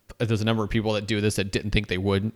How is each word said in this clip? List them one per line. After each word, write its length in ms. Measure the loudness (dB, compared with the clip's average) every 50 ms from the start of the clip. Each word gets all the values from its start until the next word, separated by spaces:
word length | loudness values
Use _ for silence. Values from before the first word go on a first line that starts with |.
| _ -14 -8 -4
there's 240 | 0 0 0 2
a 40 | 2
number 180 | 2 2 2 0
of 80 | 0
people 220 | 0 0 0 2 0
that 120 | 0 0
do 160 | -2 0 2
this 140 | 2 2 2
that 160 | 0 -2 -2
didn't 180 | -2 -2 -2 0
think 180 | -2 -2 -2 -2
they 120 | -2 -2
would 320 | 0 2 2 2 0 -2 -2